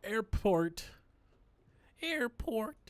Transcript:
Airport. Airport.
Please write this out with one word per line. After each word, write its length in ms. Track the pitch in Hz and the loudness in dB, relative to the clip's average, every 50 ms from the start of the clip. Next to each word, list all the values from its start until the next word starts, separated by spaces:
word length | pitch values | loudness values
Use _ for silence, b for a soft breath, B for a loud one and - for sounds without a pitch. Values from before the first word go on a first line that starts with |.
| - | -6
Airport. 800 | 202 208 226 214 - - - - 208 190 165 165 170 160 - - - - - _ _ _ _ _ _ _ _ - _ _ _ _ b b b b b b _ | -2 -2 -2 -2 0 -2 2 4 4 4 4 4 2 -2 -6 -12 -14 -16 -20 _ _ _ _ _ _ _ _ -20 _ _ _ _ b b b b b b _
Airport. 880 | - 320 330 311 254 240 - - - - 240 220 220 214 302 _ _ _ | -6 -4 -2 -2 -2 -2 -4 -6 -6 -2 -2 -2 -2 -2 -6 _ _ _